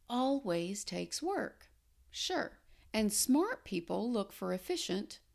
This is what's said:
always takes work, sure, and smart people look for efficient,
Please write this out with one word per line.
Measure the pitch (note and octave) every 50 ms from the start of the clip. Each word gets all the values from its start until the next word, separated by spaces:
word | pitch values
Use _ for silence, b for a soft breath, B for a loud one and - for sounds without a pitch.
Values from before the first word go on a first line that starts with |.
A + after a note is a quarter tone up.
| - -
always | A#3+ B3 C4 C4+ C#4 C#4 C#4 F#3+ E3+ E3+ E3+ F#3 G3+ G#3 -
takes | - F3 F3+ F3+ E3+ - -
work, | D4 F4+ G4+ - - - - - - - _ _ _ _ _ _ - -
sure, | - - - - F#4+ D#4 - - - - b b b b b b
and | - A3 G#3+ G#3
smart | G#3 - - - B3+ D4+ F#4 A4+ C5 - -
people | - G3 E3+ E3+ - - F#3+ G#3+ A#3+
look | A#3+ G#3+ G3 -
for | - - G3 F#3
efficient, | F3+ F#3 - - F4+ E4 - - F#3 G3 - - - - - _